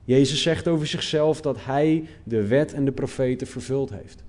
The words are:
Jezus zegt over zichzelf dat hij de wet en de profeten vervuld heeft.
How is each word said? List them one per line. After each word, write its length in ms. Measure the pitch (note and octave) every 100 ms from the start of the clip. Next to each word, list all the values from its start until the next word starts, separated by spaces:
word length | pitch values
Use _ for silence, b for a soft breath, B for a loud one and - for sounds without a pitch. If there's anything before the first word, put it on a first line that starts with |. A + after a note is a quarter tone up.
Jezus 380 | - C3 C#3 D3
zegt 260 | E3+ D#3+ F3
over 200 | D#3+ D3+
zichzelf 540 | E3+ - D3+ D3+ D3+
dat 240 | D3 A2+ -
hij 420 | C3+ D#3 D#3+ D#3 B
de 240 | - A2+ G2+
wet 260 | C3 D3
en 120 | C#3+ C#3
de 60 |
profeten 560 | B2+ C3 - B2+ B2+ B2+
vervuld 420 | B2+ A#2+ C3+ C3+
heeft. 340 | G2 - -